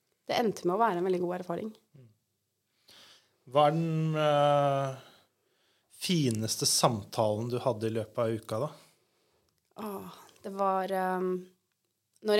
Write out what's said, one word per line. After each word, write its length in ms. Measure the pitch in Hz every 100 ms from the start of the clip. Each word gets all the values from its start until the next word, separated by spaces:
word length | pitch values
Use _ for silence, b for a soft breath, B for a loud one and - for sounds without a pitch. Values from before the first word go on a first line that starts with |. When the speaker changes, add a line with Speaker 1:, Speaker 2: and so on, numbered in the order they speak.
| _ _ -
Speaker 1:
det 80 | -
endte 280 | 226 185 175
med 100 | 196
å 60 |
være 160 | 226 175
en 80 | 190
veldig 140 | 180
god 140 | 175 180
erfaring. 320 | 180 170 214 - _ 139 117 _ _ _ _ _ _ b b b b b b b 123
Speaker 2:
Hva 180 | 139 147
er 60 |
den, 400 | 165 165 160 160 156
eh, 800 | 151 147 143 143 143 135 135 131 b b b b b b b b b
fineste 760 | - - 170 131 107 110 - 135
samtalen 800 | - 156 107 107 - 107 107 120
du 80 | 123
hadde 300 | 131 107 113
i 60 | 110
løpet 220 | 104 -
av 120 | 113
uka, 280 | 110 - 110
da? 100 | 151 b b b b b b b b _ _ -
Speaker 1:
Åh, 360 | 214 196 185 B B B
det 100 | 202
var, 320 | 196 196 190
eh, 440 | 185 190 185 185 185 180 185 _ _ _ _ _ _ _
når 140 | 214